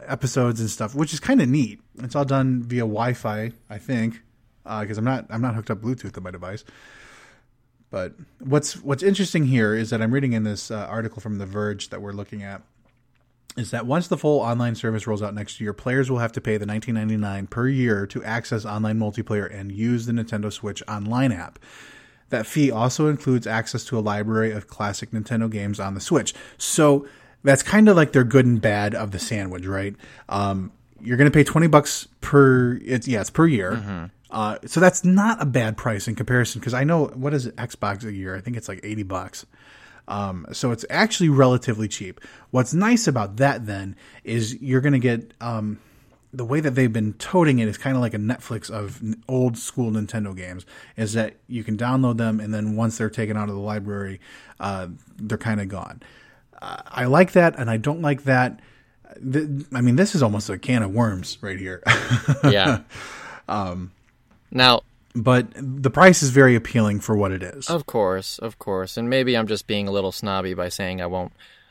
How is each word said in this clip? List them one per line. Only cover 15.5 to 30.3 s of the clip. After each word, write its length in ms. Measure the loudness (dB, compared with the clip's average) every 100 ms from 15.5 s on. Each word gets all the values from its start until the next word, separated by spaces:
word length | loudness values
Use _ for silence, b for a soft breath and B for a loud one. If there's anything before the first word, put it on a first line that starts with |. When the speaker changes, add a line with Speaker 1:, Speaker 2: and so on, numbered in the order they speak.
| -8
Speaker 1:
year, 120 | -8
players 360 | -6 -2 0 0
will 80 | 0
have 140 | -2
to 100 | -4
pay 160 | -2 -2
the 80 | -2
nineteen 300 | -4 -4 -2
ninety-nine 500 | -2 -2 -2 -6 -8
per 220 | -2 0
year 400 | 2 2 0 -2
to 160 | -8
access 420 | -6 -6 -4 -6 -4
online 320 | -4 -2 0
multiplayer 500 | -2 -4 -4 -4 -4
and 180 | -8 -10
use 360 | -4 0 0 0
the 40 |
Nintendo 400 | -4 -2 -4 -6
Switch 300 | -6 -10 -10 -8
Online 440 | -8 -4 0 0
app. 280 | -2 -8 -18 B B B B B B _
That 180 | -4 -2
fee 240 | 2 2
also 380 | 2 0 2 0
includes 360 | 0 0 0 0
access 400 | -4 -4 -8 -4
to 140 | -2
a 20 |
library 500 | -2 -2 0 0 0
of 120 | -4 -10
classic 460 | -6 -6 -6 -8
Nintendo 360 | -8 -4 -2 -2
games 320 | -4 -6 -4
on 140 | -6
the 60 | -6
Switch. 320 | 0 0 0 B B B
So 480 | -2 4 6 4 0 B B B
that's 180 | 2 2
kinda 320 | 4 6 8
like 180 | 8 6
their 120 | 4
good 240 | 6 6 6
and 120 | 4
bad 360 | 2 0 -2 -4
of 160 | -6
the 80 | -6
sandwich, 480 | -6 -6 -6 -8 -6
right? 280 | -4 -6 -10 B B
Um, 420 | -6